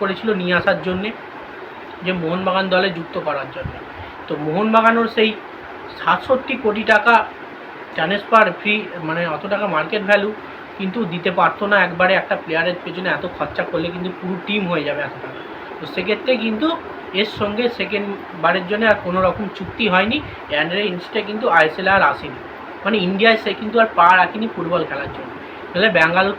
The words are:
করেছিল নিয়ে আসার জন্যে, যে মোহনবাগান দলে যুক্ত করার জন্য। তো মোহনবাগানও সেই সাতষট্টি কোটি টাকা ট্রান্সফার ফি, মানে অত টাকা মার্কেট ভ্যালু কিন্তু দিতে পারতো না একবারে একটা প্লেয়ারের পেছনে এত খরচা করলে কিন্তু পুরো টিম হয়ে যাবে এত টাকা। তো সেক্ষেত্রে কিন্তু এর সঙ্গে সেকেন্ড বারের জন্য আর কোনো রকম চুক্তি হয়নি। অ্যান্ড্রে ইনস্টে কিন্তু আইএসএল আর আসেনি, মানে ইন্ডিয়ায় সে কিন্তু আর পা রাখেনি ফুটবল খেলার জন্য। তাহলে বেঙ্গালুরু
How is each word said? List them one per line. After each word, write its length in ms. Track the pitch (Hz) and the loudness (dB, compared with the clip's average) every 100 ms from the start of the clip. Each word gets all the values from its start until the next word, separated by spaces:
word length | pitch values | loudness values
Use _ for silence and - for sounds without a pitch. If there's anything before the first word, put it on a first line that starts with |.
করেছিল 280 | 196 190 226 196 | -4 -2 -2 0
নিয়ে 120 | 180 175 | 2 2
আসার 200 | 196 175 185 | 2 0 0
জন্যে, 220 | 185 208 - - - - - - - - - 180 | -4 -4 -8 -14 -14 -14 -14 -16 -16 -16 -8 -4
যে 60 | 180 | -2
মোহনবাগান 440 | 160 180 190 185 190 | -2 0 0 0 2
দলে 160 | 185 196 170 | 2 2 -2
যুক্ত 180 | 160 180 160 | -6 -4 -2
করার 220 | 143 135 - | -4 -4 -8
জন্য। 180 | - - - - - - - | -8 -10 -12 -14 -14 -12 -8
তো 60 | 156 151 | -4 -2
মোহনবাগানও 580 | 170 220 220 226 233 226 - | 0 4 4 6 4 2 2
সেই 140 | 220 208 - - - - - - | 2 0 -12 -16 -14 -14 -14 -4
সাতষট্টি 540 | 160 180 - 262 - 254 | 0 0 2 0 -2 -2
কোটি 200 | 220 208 220 | -2 0 4
টাকা 200 | 214 - - - - - - - - - | 4 6 4 4 -8 -14 -14 -16 -16 -10
ট্রান্সফার 520 | - 160 202 - 226 196 170 | -4 -2 -2 4 6 6 2
ফি, 140 | 208 208 185 175 156 | 0 -2 -2 -8 -4
মানে 140 | 165 170 151 | -2 -2 -4
অত 80 | 202 | -2
টাকা 120 | 202 208 160 | -2 0 0
মার্কেট 300 | - 208 190 | 0 0 4
ভ্যালু 220 | 202 208 214 - - - - | 4 4 -4 -12 -14 -14 -8
কিন্তু 220 | 190 233 190 | -4 -2 -4
দিতে 180 | 170 190 180 | -2 0 2
পারতো 240 | 165 - 202 | 2 2 2
না 60 | 202 175 | 4 4
একবারে 260 | 165 185 185 | 2 4 4
একটা 140 | - 196 | 2 -4
প্লেয়ারের 340 | - 160 175 175 | -2 0 0 -2
পেছনে 240 | 190 165 185 | -6 -4 -2
এত 160 | 147 175 - | -2 -4 -4
খরচা 260 | 120 - - | -4 -4 -2
করলে 160 | 165 170 175 | -2 -4 -4
কিন্তু 140 | 180 - | -6 -6
পুরো 160 | 180 185 - | -6 -6 -4
টিম 160 | 208 180 | -2 0
হয়ে 120 | 165 143 | -2 -2
যাবে 140 | 143 139 | -4 -6
এত 80 | - | -8
টাকা। 160 | - - - - - - | -12 -12 -14 -14 -14 -12
তো 60 | 156 | -8
সেক্ষেত্রে 380 | - 180 208 - 247 220 | -4 -2 -2 0 0 0
কিন্তু 220 | 214 320 339 - - - | 0 0 -2 -6 -12 -6
এর 160 | 185 214 - | -2 -2 -2
সঙ্গে 240 | 208 214 240 - | -2 0 -2 -2
সেকেন্ড 300 | 190 202 202 202 - 175 | -4 -2 -4 -8 -10 0
বারের 220 | 160 185 180 | 2 2 0
জন্য 140 | 208 226 | 2 4
আর 60 | 202 180 | 2 2
কোনো 140 | 185 185 | 2 2
রকম 180 | 170 196 - | 0 -4 -6
চুক্তি 280 | 180 - 220 | -8 0 2
হয়নি। 240 | 185 208 294 - - - | 4 4 0 -4 -10 -4
অ্যান্ড্রে 320 | 147 156 190 208 | -2 0 0 -2
ইনস্টে 280 | 175 - 220 202 | -4 -4 -4 -4
কিন্তু 160 | 214 240 165 | 0 6 6
আইএসএল 300 | 156 175 185 196 | 6 2 4 6
আর 80 | 151 | 4
আসেনি, 280 | 139 151 131 - - - - | 2 -6 -10 -14 -14 -14 -6
মানে 140 | 196 214 180 | 0 2 2
ইন্ডিয়ায় 320 | 196 226 220 | 4 6 6
সে 80 | 208 196 | 2 -4
কিন্তু 160 | 214 226 | 0 4
আর 60 | 220 - | 4 6
পা 100 | 175 185 | 8 8
রাখেনি 260 | - 214 226 185 | 6 0 -4 -4
ফুটবল 260 | 165 175 156 | -2 -2 -2
খেলার 220 | 135 - - | -6 -6 -8
জন্য। 160 | - - - - - | -12 -12 -14 -14 -6
তাহলে 200 | 175 214 175 | 2 4 6
বেঙ্গালুরু 400 | 160 180 196 | 6 4 2